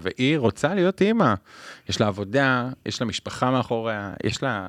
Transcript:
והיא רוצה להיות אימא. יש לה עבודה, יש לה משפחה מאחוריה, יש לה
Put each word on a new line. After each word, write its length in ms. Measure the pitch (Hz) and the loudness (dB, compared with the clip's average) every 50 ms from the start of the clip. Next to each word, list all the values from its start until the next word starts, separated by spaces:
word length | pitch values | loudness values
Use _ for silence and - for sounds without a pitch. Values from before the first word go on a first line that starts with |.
והיא 360 | 80 92 - - 127 139 160 151 | -2 -6 -2 0 0 2 2 2
רוצה 360 | 120 107 - - - 151 196 | 2 0 0 2 0 0 2
להיות 280 | 202 175 185 190 - | 2 2 2 2 2
אימא. 320 | 190 208 226 226 180 120 101 92 _ - - - - - - - _ - | 2 2 4 4 4 4 2 0 _ -12 -20 -20 -20 -20 -20 -20 _ -8
יש 120 | - - | 0 0
לה 60 | 113 104 | 0 0
עבודה, 600 | 95 101 101 95 107 139 139 131 127 123 120 127 131 _ - | 0 -2 -6 -2 0 2 2 4 2 0 -2 -4 -8 _ -8
יש 160 | - - - | -8 -6 -4
לה 60 | 127 107 | -4 -4
משפחה 440 | 98 - - 101 - - 127 127 | -4 -6 -8 -8 -4 -2 0 2
מאחוריה, 600 | 131 127 117 - 123 113 113 113 110 104 101 98 - - - | 2 2 2 0 -2 -2 -2 -2 -4 -4 -6 -8 -8 -4 -4
יש 200 | 107 110 - 143 | -4 -2 -2 -2
לה 240 | 135 113 101 92 | -2 -2 -4 -6